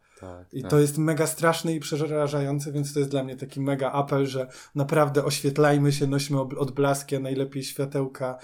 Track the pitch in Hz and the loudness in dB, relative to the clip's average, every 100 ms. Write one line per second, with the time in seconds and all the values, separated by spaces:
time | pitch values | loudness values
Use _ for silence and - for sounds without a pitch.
0 | _ - 92 90 92 135 139 147 147 147 | _ -20 -16 -16 -12 -8 2 4 4 4
1 | 156 156 151 - 165 165 170 160 - 151 | 0 2 0 2 2 2 0 -4 -4 -4
2 | 156 151 143 147 139 143 147 143 143 151 | -2 0 0 0 -2 -2 -4 -4 -2 -2
3 | 139 139 131 131 135 139 139 135 131 143 | 0 0 -4 -8 -10 -4 -2 0 0 0
4 | 139 139 135 131 127 - - 143 143 160 | 0 0 0 -2 -6 -10 -8 -2 2 4
5 | 143 139 143 139 143 143 147 143 143 143 | 4 2 0 0 0 4 4 6 4 2
6 | 143 139 143 139 127 139 135 131 139 139 | 2 0 0 0 0 -2 -4 0 2 2
7 | - 135 131 135 135 135 131 - 139 143 | -2 -4 -2 -4 -4 -6 -8 -6 -4 -2
8 | 131 - 131 127 | -4 -4 -6 -8